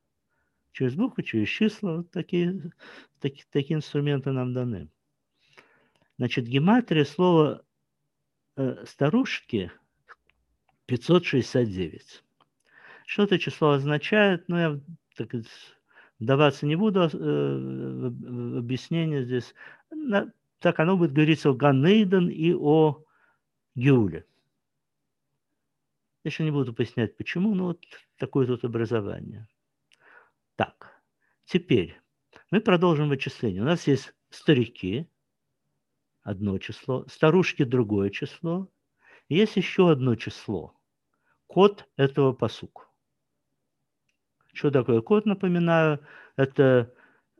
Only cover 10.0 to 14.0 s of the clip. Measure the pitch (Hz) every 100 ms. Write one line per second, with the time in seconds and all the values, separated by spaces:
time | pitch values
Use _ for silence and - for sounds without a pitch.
10 | _ - _ _ _ _ _ _ - 127
11 | - 175 175 135 - 131 117 92 85 -
12 | - - _ _ _ _ _ _ - -
13 | - - 202 185 151 - 156 143 139 147